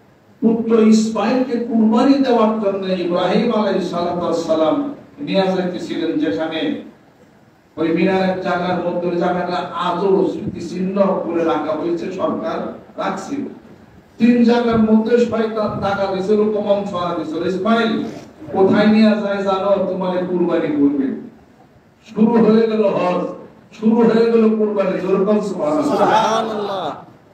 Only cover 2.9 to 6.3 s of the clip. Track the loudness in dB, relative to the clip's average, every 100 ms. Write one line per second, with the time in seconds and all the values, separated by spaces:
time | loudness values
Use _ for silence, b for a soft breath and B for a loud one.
2.9 | -2 -2 0 0 0 0 0 0 -2 -4
3.9 | -4 -4 -4 -4 -4 -2 0 0 0 -4
4.9 | -10 -16 -14 -4 -2 0 -2 -4 -6 -8
5.9 | -6 -4 -2 -2